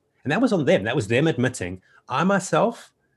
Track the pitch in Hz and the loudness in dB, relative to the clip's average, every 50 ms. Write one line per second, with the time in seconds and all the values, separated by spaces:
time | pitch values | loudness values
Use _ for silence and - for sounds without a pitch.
0 | _ _ _ _ - 123 151 214 269 247 208 175 135 143 185 147 95 110 127 147 | _ _ _ _ -4 -2 0 0 2 2 2 0 2 2 2 2 0 0 -2 -2
1 | 110 95 117 123 156 160 - - 120 127 127 - 90 87 92 90 _ _ _ _ | 0 0 2 2 2 2 2 0 0 -2 -2 -4 -8 -8 -8 -12 _ _ _ _
2 | _ - 123 135 165 190 202 190 185 - 165 156 185 233 233 - - - _ _ | _ -6 -2 0 0 2 0 0 0 0 0 2 2 0 -2 -6 -18 -20 _ _
3 | _ _ _ | _ _ _